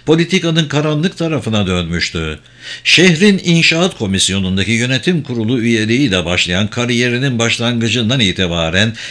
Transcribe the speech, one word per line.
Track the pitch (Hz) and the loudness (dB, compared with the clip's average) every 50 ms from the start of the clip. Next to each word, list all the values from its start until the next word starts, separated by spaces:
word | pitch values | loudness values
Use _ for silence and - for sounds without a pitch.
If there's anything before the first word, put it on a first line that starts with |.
| - | 0
politikanın | 147 156 165 170 170 185 180 147 170 160 170 160 143 | 2 2 2 2 0 0 0 0 0 0 0 0 0
karanlık | - 151 147 156 151 147 165 190 - - | -2 -2 0 0 -2 0 -2 -2 -4 -4
tarafına | 165 165 156 127 - 113 110 104 101 92 | -4 -2 -2 -2 -2 -2 0 0 0 0
dönmüştü. | 90 90 85 80 87 85 - - - 85 80 78 76 73 - - - - - - - - - | 0 -2 -2 -2 -4 -4 -4 -4 -4 -6 -6 -6 -8 -10 -14 -20 -20 -20 -18 -16 -16 -6 0
Şehrin | - - 151 175 185 165 147 208 208 196 185 - | 0 2 4 6 4 4 4 4 4 4 2 2
inşaat | 175 170 165 160 - 160 165 180 190 - - | 2 2 4 4 2 2 2 0 0 -2 -2
komisyonundaki | 113 95 95 92 - - 95 98 95 92 95 98 92 98 | -2 -2 0 0 0 0 0 -2 -2 0 0 -2 0 0
yönetim | 117 113 120 127 131 123 - 180 185 156 143 | 0 0 0 0 -2 -2 0 0 0 0 -2
kurulu | - 123 117 110 110 131 123 | -4 -4 -4 -2 0 0 0
üyeliğiyle | 110 117 117 110 110 110 117 131 147 117 92 90 82 | 2 2 2 2 2 2 2 2 2 2 0 0 0
başlayan | 85 90 90 - 87 90 95 107 104 | 0 -2 -2 -2 -2 0 -2 -2 -2
kariyerinin | - 120 120 123 123 117 123 123 120 120 135 143 123 113 | -2 -4 -2 0 0 0 0 0 0 0 0 -2 0 0
başlangıcından | 117 113 - - 117 120 120 117 113 110 110 123 113 104 131 139 | 0 0 0 -2 -2 -2 0 0 0 0 0 0 0 0 0 2
itibaren | 110 92 85 - 92 85 85 85 82 80 82 95 110 117 110 - - - | 2 0 2 0 -2 -2 0 -2 -2 0 0 0 0 0 -2 -6 -12 -16